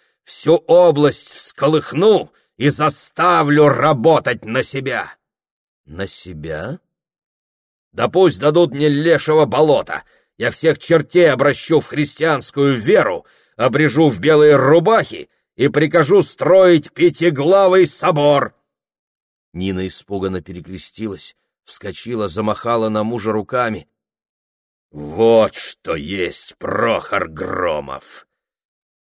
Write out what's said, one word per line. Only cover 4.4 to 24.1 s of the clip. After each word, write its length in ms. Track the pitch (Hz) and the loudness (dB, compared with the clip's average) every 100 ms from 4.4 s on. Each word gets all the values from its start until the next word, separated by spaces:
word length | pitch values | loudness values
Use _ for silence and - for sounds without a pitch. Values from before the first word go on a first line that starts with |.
| 110 | -6
на 180 | 123 | -6
себя». 500 | 117 139 131 117 - - _ _ _ _ _ _ 71 | -6 -8 -6 -6 -8 -16 _ _ _ _ _ _ _
«На 220 | 82 98 | -12 -12
себя?» 720 | - 90 78 78 78 104 175 _ _ _ _ _ _ _ _ _ _ _ | -12 -16 -14 -10 -10 -10 -12 _ _ _ _ _ _ _ _ _ _ _
«Да 160 | - 117 | -6 -2
пусть 320 | 175 180 95 | 2 2 2
дадут 340 | 147 160 170 | 0 2 2
мне 160 | 139 151 | 0 0
лешего 560 | 143 165 160 - 156 147 | 0 2 0 2 0 2
болота, 600 | 131 156 120 - 76 - _ _ - | 2 2 2 -2 -10 -12 _ _ -8
я 120 | 117 | -8
всех 300 | - 160 143 | -2 -2 -2
чертей 520 | - 165 143 180 165 | 0 0 2 4 4
обращу 480 | 123 147 131 - 156 | 4 0 -2 0 -2
в 60 | - | -2
христианскую 920 | 151 147 - 160 139 - 139 139 127 | -6 -6 -2 -2 -2 -4 -2 0 0
веру, 480 | 117 202 113 85 _ _ _ - | 2 2 2 -4 _ _ _ -2
обрежу 520 | 123 135 151 131 156 | -2 2 0 2 2
в 80 | 95 | 2
белые 380 | 139 151 151 143 | 2 4 6 6
рубахи 720 | 131 165 170 226 147 90 - _ _ - | 6 4 4 0 0 -10 -16 _ _ -2
и 120 | 139 | -2
прикажу 560 | 147 151 170 139 196 | 0 0 0 4 2
строить 680 | 147 - - 190 185 165 - | 2 -4 2 6 6 4 0
пятиглавый 920 | - 175 - 170 139 147 196 190 185 180 | 0 0 2 -2 0 2 4 4 4 2
собор». 720 | - 160 151 147 143 131 _ _ _ _ _ _ _ _ _ _ | 0 -2 2 2 2 -2 _ _ _ _ _ _ _ _ _ _
Нина 340 | 85 95 92 92 | -8 -6 -4 -6
испуганно 560 | - - 101 95 92 | -10 -10 -6 -6 -6
перекрестилась, 920 | 80 90 82 92 - - 107 95 - _ _ _ | -10 -18 -16 -16 -16 -12 -10 -10 -16 _ _ _
вскочила, 640 | - - 101 87 113 117 101 | -20 -16 -14 -14 -10 -6 -6
замахала 640 | 85 107 101 117 117 110 | -4 -6 -4 -4 -2 -2
на 140 | 107 | -2
мужа 280 | 110 120 107 | -4 -6 -4
руками. 580 | 107 95 127 117 98 - _ _ | -4 -4 -4 -4 -6 -14 _ _